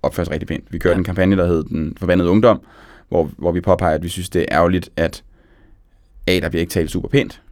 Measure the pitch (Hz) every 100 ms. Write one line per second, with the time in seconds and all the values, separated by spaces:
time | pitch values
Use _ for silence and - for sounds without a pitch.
0 | 71 82 85 78 - - - 85 87 90
1 | 90 92 92 98 87 82 76 80 78 78
2 | 90 90 87 101 117 - - - - -
3 | _ 90 78 - 85 87 87 90 90 78
4 | 85 90 90 90 - 82 87 90 - -
5 | 82 - - _ _ _ - - _ _
6 | _ - - 92 82 82 87 92 80 90
7 | - 139 - - -